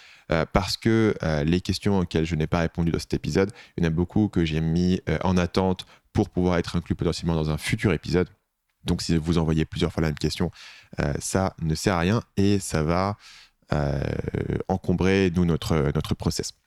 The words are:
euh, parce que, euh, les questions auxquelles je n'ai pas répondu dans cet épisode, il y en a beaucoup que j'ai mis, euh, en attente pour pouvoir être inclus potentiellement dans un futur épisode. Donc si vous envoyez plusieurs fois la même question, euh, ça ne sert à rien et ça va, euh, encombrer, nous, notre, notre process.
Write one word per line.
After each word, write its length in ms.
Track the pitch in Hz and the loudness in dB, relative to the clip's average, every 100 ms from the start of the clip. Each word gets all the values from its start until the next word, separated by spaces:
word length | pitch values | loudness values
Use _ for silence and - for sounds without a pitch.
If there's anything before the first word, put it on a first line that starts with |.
| - - _ | -20 -20 _
euh, 140 | 82 78 | -2 0
parce 260 | 104 92 - | 0 -2 -2
que, 380 | 113 113 110 - | 2 4 4 2
euh, 220 | 80 78 | 0 0
les 160 | 76 90 | 2 0
questions 380 | - 95 104 98 | 0 -2 0 0
auxquelles 260 | 87 85 | 2 0
je 100 | 80 | 0
n'ai 120 | 80 78 | 0 0
pas 140 | 90 | 0
répondu 300 | 82 - 85 | 0 0 -2
dans 60 | 78 | -2
cet 160 | - | -2
épisode, 380 | - - 73 98 - - - | -4 0 0 0 -2 -14 -2
il 80 | |
y 20 | 85 | -2
en 20 | |
a 40 | |
beaucoup 360 | 80 87 107 107 | 0 0 2 2
que 160 | - | 2
j'ai 160 | 80 78 | 0 0
mis, 400 | 80 82 90 90 - | 0 2 2 0 0
euh, 100 | 78 | -2
en 140 | 92 90 | 0 0
attente 500 | 87 - 92 92 - - _ | 0 0 0 -2 -8 -20 _
pour 180 | - 104 | -2 0
pouvoir 260 | - 90 87 | 0 2 2
être 200 | - 87 | 0 -4
inclus 180 | - | -4
potentiellement 400 | - 82 78 82 | -4 -2 -2 -2
dans 160 | 82 78 | 0 0
un 80 | 78 | -2
futur 340 | - 110 107 | -4 -2 0
épisode. 360 | 78 - 82 90 - _ _ _ _ | 0 0 0 0 -6 _ _ _ _
Donc 180 | - 87 | -4 -4
si 120 | - 85 | 0 0
vous 180 | 78 85 | 2 0
envoyez 300 | 78 80 78 | 2 0 -2
plusieurs 260 | 80 82 | -2 -2
fois 80 | - | 0
la 80 | 80 | -2
même 100 | 76 | 0
question, 320 | - - 87 - - - - - | -4 -2 -6 -6 -20 -20 -18 -4
euh, 120 | 73 71 | -4 -2
ça 340 | - 95 95 - | -2 0 -2 -2
ne 140 | 80 | -4
sert 200 | 80 - | 0 0
à 40 | 90 | 2
rien 220 | 87 113 - - | 2 0 -2 0
et 200 | 98 101 | 2 2
ça 240 | - 80 | 0 -2
va, 360 | 76 85 98 104 - - - _ _ | 0 0 -2 -4 -12 -20 -20 _ _
euh, 260 | 76 71 69 - - - - - - - | -2 0 -2 -4 -4 -6 -6 -4 -4 -2
encombrer, 640 | 190 - 87 90 98 95 85 | -4 0 0 2 4 2 2
nous, 80 | |
notre, 480 | 87 80 - 80 71 | 0 0 0 0 0
notre 200 | 73 - | 0 -2
process. 380 | - 85 - - - | -2 -2 -2 -8 -10